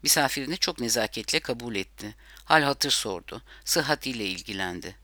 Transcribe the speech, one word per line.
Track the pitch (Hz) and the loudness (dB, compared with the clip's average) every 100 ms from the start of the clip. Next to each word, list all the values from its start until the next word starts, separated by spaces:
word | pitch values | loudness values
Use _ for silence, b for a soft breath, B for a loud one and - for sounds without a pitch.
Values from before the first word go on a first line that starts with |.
Misafirini | 143 - 135 - 135 160 | 4 4 4 0 -4 -2
çok | - - | -2 -2
nezaketle | 117 110 107 - 107 - | 0 0 0 -2 -2 -2
kabul | - 120 120 104 | 0 -6 -4 -6
etti. | 95 - 104 - B B | -6 -8 -12 -12 B B
Hal | - 156 | 4 6
hatır | 143 139 143 | 6 2 0
sordu. | - 107 92 - 113 - B | 0 0 -6 -8 -14 -14 B
Sıhhatiyle | - - 139 147 131 120 | -2 0 2 0 0 -4
ilgilendi. | 101 92 - 98 92 90 90 92 | -4 -4 -6 -4 -4 -4 -10 -14